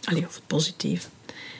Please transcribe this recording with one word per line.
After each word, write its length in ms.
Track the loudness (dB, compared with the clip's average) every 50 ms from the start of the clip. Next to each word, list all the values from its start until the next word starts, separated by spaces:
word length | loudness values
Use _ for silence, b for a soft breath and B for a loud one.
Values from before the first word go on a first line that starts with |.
| -2
Allee, 220 | 0 2 2 2 0
of 60 | -4
het 120 | -10 -4 0
positieve. 600 | 2 4 4 2 0 -2 0 0 0 0 -2 -6 -14 -18 -18 B B B B B B